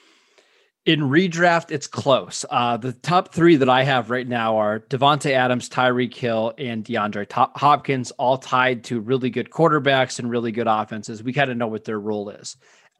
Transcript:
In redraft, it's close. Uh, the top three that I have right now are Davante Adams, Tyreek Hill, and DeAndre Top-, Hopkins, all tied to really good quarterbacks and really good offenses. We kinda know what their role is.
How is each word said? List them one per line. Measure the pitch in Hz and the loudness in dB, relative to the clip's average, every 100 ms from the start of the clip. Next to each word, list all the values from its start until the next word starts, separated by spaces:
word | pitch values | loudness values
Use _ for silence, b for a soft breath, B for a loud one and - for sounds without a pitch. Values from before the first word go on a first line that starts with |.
| b b b b b b b b - | b b b b b b b b 0
In | 151 | 0
redraft, | 143 151 190 165 175 170 - | 2 2 2 2 2 2 0
it's | 151 - | -10 -8
close. | - 139 123 87 - - | -4 2 2 0 -10 -4
Uh, | 135 120 117 | -2 0 -2
the | 123 | -6
top | 120 - 175 185 | -8 -2 0 0
three | - 170 151 | 2 4 6
that | 127 | 6
I | 127 | 4
have | 139 131 107 | 4 0 -2
right | 123 123 | -4 -4
now | 120 113 110 | -2 0 0
are | 104 110 | 0 -2
Davante | - 127 139 147 147 | -4 2 2 4 2
Adams, | 131 127 123 - | 2 2 0 -2
Tyreek | - 127 123 123 | 0 2 2 -2
Hill, | - 120 113 113 - | -4 -4 -2 -2 -4
and | 127 113 | -8 -8
DeAndre | 104 113 104 104 101 | -6 -4 -2 -4 -4
Top-, | - 131 - | 0 0 2
Hopkins, | 143 147 - 135 120 | 2 2 0 -4 -6
all | - 127 131 | -4 0 -2
tied | - 127 127 123 | 0 0 2 0
to | - 117 | -4 -6
really | 107 131 127 | -2 -2 -2
good | 120 113 | -4 -6
quarterbacks | - 160 151 135 135 127 - | 0 2 2 2 2 0 -2
and | 120 | -4
really | 120 117 | -4 -4
good | 113 113 | -2 0
offenses. | 107 107 110 104 110 | 0 -2 -8 -12 -10
We | 117 | -6
kinda | 135 135 120 | -2 -2 -2
know | 117 | -6
what | 107 | -6
their | - 107 | -8 -6
role | 104 104 101 | -4 -6 -6
is. | 98 - - b b b - | -12 -16 -18 b b b -2